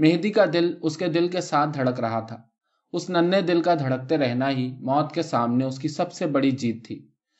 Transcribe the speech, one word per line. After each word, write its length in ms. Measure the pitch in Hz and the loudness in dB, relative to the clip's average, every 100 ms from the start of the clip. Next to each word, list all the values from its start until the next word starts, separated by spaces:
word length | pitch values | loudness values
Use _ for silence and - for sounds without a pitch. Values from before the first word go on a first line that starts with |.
मेहदी 300 | 151 170 208 | 4 4 2
का 160 | 214 185 | 4 4
दिल 340 | 170 170 - | 4 0 0
उसके 260 | 160 151 180 | -4 -2 -2
दिल 200 | 160 175 | 0 0
के 120 | 180 | -2
साथ 260 | - 147 151 | -2 0 0
धड़क 340 | 143 127 123 | 0 -2 0
रहा 200 | 117 113 | -2 -2
था। 320 | 110 117 - _ _ _ _ | -6 -14 -18 _ _ _ _
उस 180 | 175 - | -6 -2
नन्हे 320 | 180 175 196 | 0 2 2
दिल 180 | 175 170 | 2 2
का 140 | 175 | 2
धड़कते 420 | 165 131 127 127 156 | 2 0 -2 0 0
रहना 300 | 131 123 135 | 2 0 0
ही 300 | 135 127 127 | 0 -4 -4
मौत 320 | 127 139 151 | -2 0 0
के 80 | 170 | -4
सामने 420 | 156 127 117 123 | -2 0 2 0
उसकी 240 | 131 135 151 | 0 -2 -6
सबसे 380 | - - - 170 | -4 -6 -4 -4
बड़ी 260 | 139 135 | 0 0
जीत 320 | 127 120 110 | 0 -2 -4
थी। 320 | - 110 - _ _ | -10 -14 -14 _ _